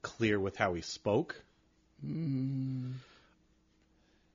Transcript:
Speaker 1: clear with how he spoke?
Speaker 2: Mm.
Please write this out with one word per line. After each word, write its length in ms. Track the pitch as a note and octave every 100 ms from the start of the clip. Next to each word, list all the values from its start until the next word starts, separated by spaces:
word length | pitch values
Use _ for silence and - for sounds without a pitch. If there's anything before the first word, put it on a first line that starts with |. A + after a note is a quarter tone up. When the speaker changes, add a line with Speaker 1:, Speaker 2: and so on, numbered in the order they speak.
Speaker 1:
clear 360 | - - A2+ G#2
with 180 | F#2+ -
how 180 | G2+
he 80 | F2
spoke? 580 | - - G#2 G#2+ E3+ - - _ _ _ _ -
Speaker 2:
Mm. 920 | C#3 C#3+ D#3+ C3+ C3 C3+ C3 C3 B2+ B2+ - - _ _ _ _ _ _ _ _ _ _ _